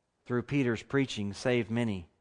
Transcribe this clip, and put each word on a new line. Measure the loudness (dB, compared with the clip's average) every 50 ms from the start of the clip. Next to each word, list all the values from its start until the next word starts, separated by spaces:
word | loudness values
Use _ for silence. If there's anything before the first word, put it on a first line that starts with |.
| _ _ _ _ _
through | -2 -2 -2 0
Peter's | 0 0 2 2 2 0 0 -2
preaching, | 0 2 2 2 2 -2 -4 -4 -4 -6
save | -2 0 2 2 2 2 0
many. | 0 0 0 0 -2 -4 -8 -12 _ _